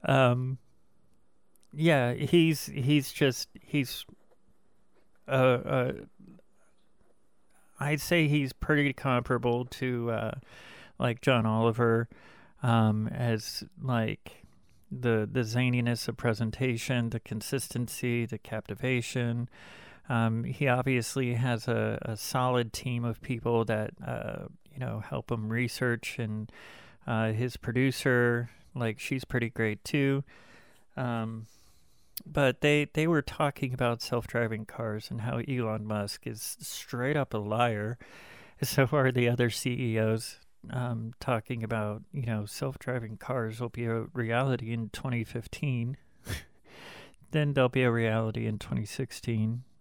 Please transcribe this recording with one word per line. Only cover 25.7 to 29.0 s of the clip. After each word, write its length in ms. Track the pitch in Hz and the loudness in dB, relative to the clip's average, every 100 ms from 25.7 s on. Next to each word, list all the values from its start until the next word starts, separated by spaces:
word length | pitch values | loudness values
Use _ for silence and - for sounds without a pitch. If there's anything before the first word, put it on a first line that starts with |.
| - 127 117 - - | 0 0 0 -4 -6
and, 320 | 110 107 107 - - - - - - | -4 -4 -8 -14 -20 -20 -20 -12 -4
uh, 240 | 113 110 | 0 0
his 240 | 110 127 - | 0 -2 -4
producer, 960 | - 117 131 - 139 123 120 120 120 - - 127 | -4 2 2 2 2 4 4 2 -2 -10 -14 -4
like, 240 | 117 107 | -4 -4